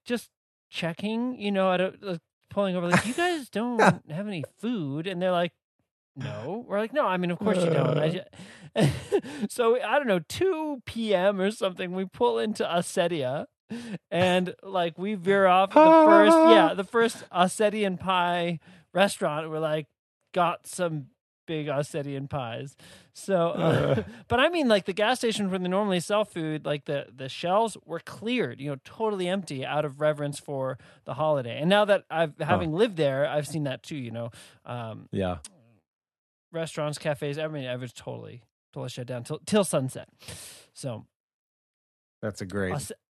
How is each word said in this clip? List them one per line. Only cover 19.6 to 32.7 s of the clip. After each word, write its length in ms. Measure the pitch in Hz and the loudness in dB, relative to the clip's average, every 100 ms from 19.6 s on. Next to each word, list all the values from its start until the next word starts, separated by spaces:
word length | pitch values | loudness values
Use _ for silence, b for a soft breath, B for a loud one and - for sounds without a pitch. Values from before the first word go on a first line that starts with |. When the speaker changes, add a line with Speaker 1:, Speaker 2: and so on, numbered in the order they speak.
| 156 156 151 _ _ _ _ | -2 -2 -6 _ _ _ _
Speaker 1:
got 340 | 180 170 175 - | 0 0 0 -10
some 380 | - 175 156 131 _ _ _ - | -4 -4 -4 -8 _ _ _ -8
big 200 | 156 151 | -6 -4
Ossetian 600 | 139 147 160 143 139 139 | -4 -4 -6 -6 -8 -6
pies. 460 | 147 117 120 135 - B B B | -6 -6 -8 -12 -16 B B B
So, 380 | - - 190 170 | -14 -2 0 0
uh, 440 | 180 165 156 143 143 | 0 2 2 2 0
Speaker 2:
Uh. 40 | - - | -2 -12
Speaker 1:
<laughs> 120 | - | -2
but 100 | 240 | 2
I 80 | 302 | 2
mean, 180 | 349 262 | 2 4
like, 160 | 208 185 | 2 2
the 60 | |
gas 260 | 185 214 247 | 0 0 0
station 320 | 240 208 196 | -2 -2 -2
where 80 | 185 | -2
they 100 | 180 | -2
normally 300 | 190 214 180 | 0 0 -2
sell 240 | 160 208 | 0 -2
food, 400 | 208 175 156 156 | -2 -4 -6 -4
like, 200 | 147 147 - | -4 -6 -4
the, 200 | 143 - | -6 -6
the 140 | 123 131 | -12 -12
shelves 480 | - 175 196 226 - | -6 0 0 0 -4
were 140 | - 160 | -12 -12
cleared, 600 | - 151 214 247 143 - | -12 -10 -4 -2 -2 -6
you 100 | 143 | -8
know, 60 | 139 | -10
totally 440 | - - 220 202 180 | -12 -6 -4 -2 -2
empty 360 | 196 165 135 131 | -4 -6 -8 -4
out 180 | 147 | -2
of 160 | 151 135 | -4 -2
reverence 380 | 151 147 147 143 | -2 0 -4 -8
for 380 | - 139 131 135 b b | -8 -6 -6 -8 b b
the 100 | - | -10
holiday. 440 | 131 156 147 117 117 | -4 0 0 -2 -4
And 80 | 160 | 2
now 140 | 202 208 | 4 4
that 180 | 196 - | 2 0
I've, 240 | 160 160 - | -2 -2 -2
Speaker 2:
Huh. 80 | 151 | 0
Speaker 1:
having 260 | 180 165 | 0 0